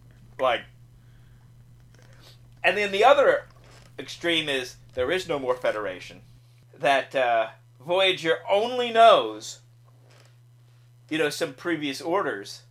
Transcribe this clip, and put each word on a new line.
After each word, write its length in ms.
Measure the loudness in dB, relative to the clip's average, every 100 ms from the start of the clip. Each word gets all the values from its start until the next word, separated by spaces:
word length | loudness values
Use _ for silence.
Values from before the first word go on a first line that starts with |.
| -20 -20 -20 -4
Like, 220 | -2 -2 -6 -20 -20 -20 -20 -20 -20 -20 -20 -20 -20 -20 -20 -20 -20 -20 -20 -20 -20 -4
and 140 | -2 0
then 160 | -2
the 120 | 4
other 400 | 6 6 4 2 -4 -20 -20 -20 -20 -18
extreme 500 | -16 -8 -4 -2 -2
is 280 | -4 -6 -16 -12
there 160 | -6 -4
is 180 | -4 -4
no 100 | -4
more 160 | -4 -2
Federation. 680 | -2 -2 -8 -10 -16 -20 -20 -20 _ _ _ -4
That, 360 | 0 0 0
uh, 340 | -2 2 2 0 -8 _ _
Voyager 580 | -4 0 2 0 -2 -2 0
only 400 | 0 0 -2 0
knows, 680 | 6 8 8 4 -8 -14 -18 _ -20 _ _ -20 -20 -20 _ _ _ _ _ _ _ _
you 80 | -2
know, 120 | -2
some 220 | -2 -8
previous 460 | -6 -6 -4 -6 -8
orders 600 | -4 -4 -4 -6 -12 -18 -20